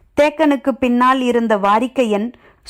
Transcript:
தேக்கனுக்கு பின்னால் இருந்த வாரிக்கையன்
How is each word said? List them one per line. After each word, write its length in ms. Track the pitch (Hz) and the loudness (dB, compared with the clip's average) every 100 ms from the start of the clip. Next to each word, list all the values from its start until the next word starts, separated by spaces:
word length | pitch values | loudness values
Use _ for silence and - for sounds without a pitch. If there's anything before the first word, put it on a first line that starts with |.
| _ - | _ 0
தேக்கனுக்கு 500 | 294 294 311 277 277 | 0 2 0 0 -2
பின்னால் 500 | 240 254 240 254 262 | -2 -2 2 2 2
இருந்த 360 | 247 240 226 214 | 0 0 0 0
வாரிக்கையன் 760 | 196 214 247 - 240 208 233 - - _ - | 0 0 -2 -2 -2 -2 -4 -10 -20 _ -8